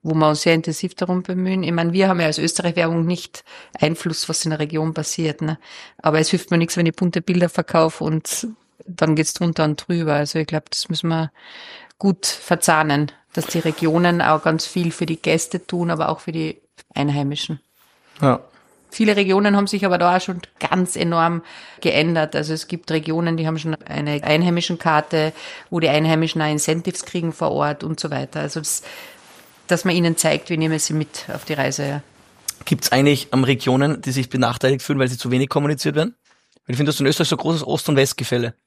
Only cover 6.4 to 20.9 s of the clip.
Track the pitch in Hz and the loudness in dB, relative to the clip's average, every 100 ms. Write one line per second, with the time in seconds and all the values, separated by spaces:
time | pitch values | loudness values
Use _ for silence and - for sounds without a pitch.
6.4 | - 170 165 - 165 - 180 170 - 175 | 2 2 2 2 0 2 0 0 0 2
7.4 | 170 - 165 170 160 - 160 156 - - | 2 0 0 4 2 2 -2 -2 -2 -8
8.4 | 233 220 _ _ - 175 160 156 156 - | -8 -12 _ _ -16 -2 2 2 0 0
9.4 | 175 165 156 151 - 175 156 147 147 160 | -2 2 0 0 -2 -2 0 0 0 -2
10.4 | 156 156 - - - 156 170 160 160 _ | -2 -4 -6 -8 -4 -4 -2 -2 -2 _
11.4 | - - - - - _ 196 180 - - | -20 -20 -20 -20 -20 _ 0 0 -2 -6
12.4 | - 170 - 156 156 143 147 - _ - | -2 0 2 2 4 2 0 -6 _ -8
13.4 | 160 170 165 156 165 160 175 175 - 156 | -4 -2 -2 0 0 2 2 2 2 2
14.4 | 160 160 - - 170 - 170 160 - 160 | 2 0 -2 -2 -2 -2 -4 -2 0 0
15.4 | - 180 - 175 170 160 156 160 - 165 | 0 -8 -6 -4 -2 0 -2 -2 -6 -6
16.4 | 160 - _ _ - - 143 143 139 143 | -6 -8 _ _ -10 -2 0 0 -2 -4
17.4 | - 151 _ _ _ _ _ - 143 123 | -6 -8 _ _ _ _ _ 0 2 2
18.4 | - _ _ _ _ - 214 208 196 190 | -2 _ _ _ _ 0 2 4 4 4
19.4 | 208 202 202 202 196 175 175 180 180 175 | 4 2 2 0 0 2 4 2 0 -8
20.4 | - _ - 185 180 | -10 _ -2 0 0